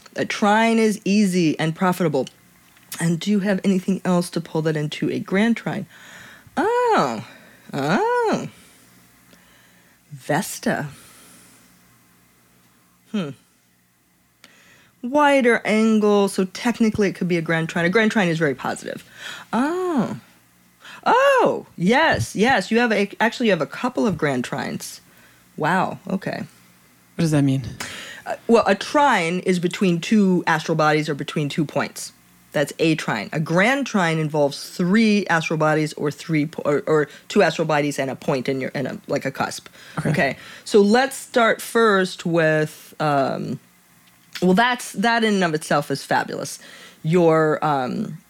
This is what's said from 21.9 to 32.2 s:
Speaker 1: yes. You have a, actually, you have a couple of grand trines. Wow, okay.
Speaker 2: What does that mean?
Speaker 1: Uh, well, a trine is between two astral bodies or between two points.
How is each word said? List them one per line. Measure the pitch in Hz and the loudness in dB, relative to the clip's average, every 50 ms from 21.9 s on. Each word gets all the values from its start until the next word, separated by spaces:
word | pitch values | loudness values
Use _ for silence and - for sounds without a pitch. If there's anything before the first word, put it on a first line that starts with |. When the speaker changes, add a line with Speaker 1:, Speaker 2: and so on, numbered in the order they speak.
| 240 294 330 294 - - 113 - - | 2 4 4 2 2 0 -2 -4 -2
Speaker 1:
yes. | 180 214 262 254 202 190 - | 0 2 2 2 0 0 0
You | 220 233 | 0 2
have | 247 226 | 2 2
a, | 214 226 202 202 - - | 2 0 -2 -2 -2 -2
actually, | 220 233 - - 247 | -2 -2 0 0 0
you | 214 | 2
have | 185 156 | 2 0
a | 139 | -2
couple | - - - - 247 - 277 254 | -4 -6 -6 -6 -4 -2 0 0
of | 214 170 - | 0 0 -2
grand | 156 143 131 123 120 | -2 -2 -2 -2 -4
trines. | - 151 127 - 87 - - - - - - - _ _ - - - _ _ _ _ _ | -4 -6 -6 -6 -6 -8 -10 -10 -14 -18 -20 -20 _ _ -20 -20 -20 _ _ _ _ _
Wow, | - 156 156 180 185 147 - - 123 - - | -4 -2 0 0 0 0 -2 -4 -8 -8 -6
okay. | 190 190 - - - - - - _ _ _ _ _ _ _ _ _ _ _ _ _ | -6 -6 -4 -6 -8 -8 -10 -14 _ _ _ _ _ _ _ _ _ _ _ _ _
Speaker 2:
What | - | -2
does | 170 156 | 0 2
that | 151 143 143 | 4 4 4
mean? | 135 135 135 120 - - - - - - - - - - - - | 2 2 0 -2 -6 -10 -12 -12 -12 -14 -14 -16 -16 -18 -14 -12
Speaker 1:
Uh, | - - - - | -12 -12 -6 0
well, | - 233 220 - | 4 4 4 6
a | - 196 | 4 2
trine | - - - - 294 285 277 233 185 165 165 180 180 | 0 -2 0 2 2 4 4 4 2 0 0 -2 -2
is | - 190 185 180 | 0 0 0 0
between | 170 175 - - 208 180 170 165 | -2 -4 -2 0 0 2 2 0
two | - - 226 214 196 190 180 170 - | 0 2 4 4 4 4 4 2 2
astral | 165 160 156 - - 160 | 0 0 0 0 -2 0
bodies | 160 151 151 151 156 151 165 | 2 2 2 2 2 0 -2
or | 143 | -4
between | 135 147 - - 160 147 139 | -6 -6 -6 -4 -4 -4 -2
two | - 175 147 | -2 -2 -2
points. | - - 143 107 - - - - - - _ | -2 -2 -4 -4 -4 -6 -12 -14 -14 -16 _